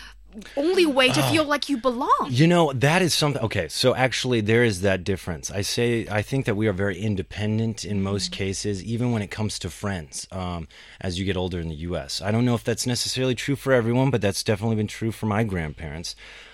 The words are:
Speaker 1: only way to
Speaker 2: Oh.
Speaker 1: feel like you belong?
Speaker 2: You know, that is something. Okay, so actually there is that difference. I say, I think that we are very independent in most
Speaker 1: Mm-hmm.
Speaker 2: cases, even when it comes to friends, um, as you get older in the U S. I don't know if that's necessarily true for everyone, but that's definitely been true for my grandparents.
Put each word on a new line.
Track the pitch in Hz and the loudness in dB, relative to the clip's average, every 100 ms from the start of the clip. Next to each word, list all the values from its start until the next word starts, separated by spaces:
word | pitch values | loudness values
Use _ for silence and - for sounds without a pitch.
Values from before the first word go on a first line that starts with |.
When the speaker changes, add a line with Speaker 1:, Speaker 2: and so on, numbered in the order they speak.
| - - - 220 190 277 | -18 -20 -20 -18 -10 -2
Speaker 1:
only | 311 381 320 | 2 4 4
way | 262 262 | 6 4
to | - | 4
Speaker 2:
Oh. | 269 | 2
Speaker 1:
feel | 311 | 2
like | 294 294 - | 2 0 -2
you | 269 | 0
belong? | 262 233 330 523 160 | 0 0 2 2 2
Speaker 2:
You | 123 165 | 4 6
know, | 175 156 | 6 4
that | 131 135 175 | 4 4 4
is | 180 | 4
something. | - 147 135 | 2 0 0
Okay, | 113 101 80 | -2 -2 -4
so | - 127 | 2 2
actually | 113 131 - 127 120 | 4 2 0 0 0
there | 104 113 | 4 4
is | 120 90 | 4 2
that | 98 95 | 2 0
difference. | 87 95 - 78 - | 0 -4 -4 -8 -8
I | 92 | -6
say, | 98 - 120 117 98 | -4 0 0 0 -2
I | 104 | -2
think | 104 135 127 | -2 -2 0
that | 101 | 0
we | 110 | 2
are | |
very | 92 101 87 | 2 0 0
independent | 110 95 - - 104 110 113 110 | -2 -2 -4 -4 -2 0 -2 -4
in | - 101 | -4 -2
most | 95 101 92 | 0 -2 -4
Speaker 1:
Mm-hmm. | - | -4
Speaker 2:
cases, | 95 92 104 98 | -4 -4 -4 -4
even | 90 117 123 | -4 -2 0
when | 113 | 0
it | 101 | -2
comes | - 104 - | -4 -4 -4
to | 92 | -8
friends, | - 104 92 73 - - | -6 -6 -4 -6 -12 -10
um, | 95 90 87 78 - - - | -8 -6 -6 -10 -16 -20 -10
as | 98 87 | -6 -4
you | 98 | -2
get | 90 | -2
older | 92 87 | -2 -4
in | 82 | -6
the | 76 85 | -6 -6
U | 85 | -6
S. | 65 - | -6 -6
I | 98 | -2
don't | 113 123 | 2 2
know | 117 | 0
if | |
that's | - 113 123 | 0 -2 -2
necessarily | 120 - 127 131 120 | -2 -2 -2 -2 -2
true | - 135 | -2 -2
for | 135 | 4
everyone, | 127 113 123 135 | 4 4 2 2
but | 120 | 2
that's | 98 - | 0 0
definitely | - 98 113 110 | 0 0 0 0
been | 104 | -2
true | - 113 | -2 -6
for | - 110 | -2 -2
my | 104 | 0
grandparents. | 113 92 78 71 78 78 87 - - - - | 0 -2 -4 -6 -10 -10 -10 -12 -16 -20 -20